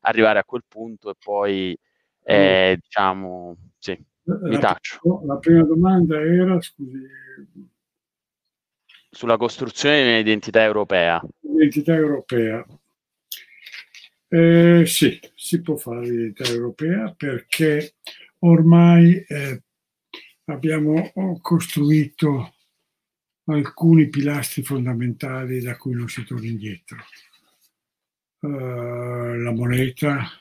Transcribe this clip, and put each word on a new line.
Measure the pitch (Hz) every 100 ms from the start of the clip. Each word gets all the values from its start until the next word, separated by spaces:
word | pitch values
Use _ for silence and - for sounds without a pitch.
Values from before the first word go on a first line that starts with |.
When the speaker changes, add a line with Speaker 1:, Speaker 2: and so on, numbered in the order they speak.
Speaker 1:
arrivare | - 110 110 104
a |
quel | - 123 _
punto | 110 113 110 107
e | 95
poi, | - 101 101 95 92 85 _ _ _ _
eh, | - 101
Speaker 2:
Allora, | 98 95 92 92
Speaker 1:
diciamo, | _ - 98 95 92 90 87 85 90 _
sì, | - 92 _ _
Speaker 2:
la, | - 202
Speaker 1:
mi | 175
Speaker 2:
la | 143
Speaker 1:
taccio. | 117 - - - 170 185 143
Speaker 2:
la | 143
prima | 165 165
domanda | 156 160 185 185 160 151
era, | 156 175 185 180
scusi. | - _ 135 135 131 - - - 104 - - _ _ _ _ _ _ _ _ _ _ _ _ _ _
Speaker 1:
Sulla | - 120 113
costruzione | 117 - 123 - 143 147
di | 127
un'identità | 113 107 107 104 110
europea. | 110 107 101 95 85 82 - -
Speaker 2:
Un'identità | 147 156 151 147 147
europea. | 160 151 139 - 120 113 113 - - _ _ _ _ _ - _ _ - - - - - _ _
Eh, | 170 165 170 170 170 165
sì, | - 151 - - _
si | - 175
può | 170 147
fare | - 120 120
l'identità | 117 113 101 127
europea | 120 120 - 156 196 220
perché | 175 143 123 _ - 160 147 151 _ - - - _
ormai, | 170 170 165 170 170 170 170 185 -
eh, | 147 139 127 _ _ _ _ _ - - _ -
abbiamo | 143 156 156 151 160 196 - 190 170
costruito | - 170 - - 147 156 147 - 156 135 - _ _ _ _ _ _ _ _ _ -
alcuni | 151 143 - 165 165 147
pilastri | 143 143 147 131 -
fondamentali | 127 139 123 117 123 117 135 131 127 127
da | 123 120
cui | 131
non | 120 117
si | -
torna | 104 123 113
indietro. | 113 110 90 _ - - - _ _ _ _ _ _ _ _ _ _ _ _
Eh, | 147
la | 139 127 123 120 120 123 123 120 120 120
moneta | 113 120 123 131 127 147 139 120 -